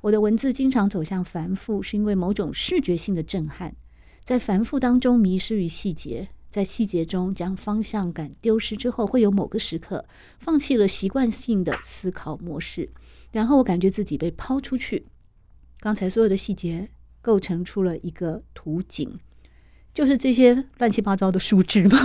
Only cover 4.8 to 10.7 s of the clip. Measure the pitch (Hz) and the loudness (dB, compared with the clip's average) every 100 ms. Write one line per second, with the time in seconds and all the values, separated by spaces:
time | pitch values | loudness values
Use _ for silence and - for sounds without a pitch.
4.8 | 254 247 254 247 202 185 - 220 170 - | 2 4 4 4 4 2 -2 -2 -4 -4
5.8 | 196 165 - 113 165 - - - 190 - | -8 -8 -8 -10 -10 -14 -10 -4 -4 -2
6.8 | 214 175 165 185 185 190 180 190 - 208 | -2 -2 -2 -2 -4 -4 -6 -6 -4 -4
7.8 | 208 214 185 165 151 - 226 226 - 214 | -2 -4 -4 -6 -10 -4 0 0 0 -4
8.8 | 240 240 208 262 208 202 170 220 - 165 | -6 -2 0 4 4 4 0 -4 -6 -8
9.8 | - 175 - - - - - 311 285 | -6 -10 -10 -20 -20 -14 0 0 2